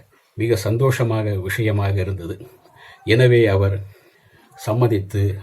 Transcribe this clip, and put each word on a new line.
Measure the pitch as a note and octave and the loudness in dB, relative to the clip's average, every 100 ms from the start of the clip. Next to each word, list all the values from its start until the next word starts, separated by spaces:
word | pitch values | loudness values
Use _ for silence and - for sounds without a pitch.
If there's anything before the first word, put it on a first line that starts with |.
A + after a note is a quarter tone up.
| - _ _ | -14 _ _
மிக | - A2+ A2+ | -6 -2 0
சந்தோஷமாக | - A#2 C3+ B2+ A#2+ A2 G#2+ | 0 0 0 0 -2 -2 -2
விஷயமாக | G2+ F#2 F#2 A2 G#2 G2 G2+ | -4 -4 -4 -2 0 0 -2
இருந்தது. | F#2 F#2+ E2+ F#2 - _ _ _ - - | -4 -6 -8 -12 -14 _ _ _ -20 -14
எனவே | - A2+ B2+ A#2+ A2 | 0 4 6 6 4
அவர் | G2 G2 G2 G2 - _ _ _ _ _ - | 4 2 -2 -6 -18 _ _ _ _ _ -12
சம்மதித்து, | - A#2 B2 G#2+ F#2 G2+ G2+ G2 | -6 0 0 0 -4 -2 -2 -4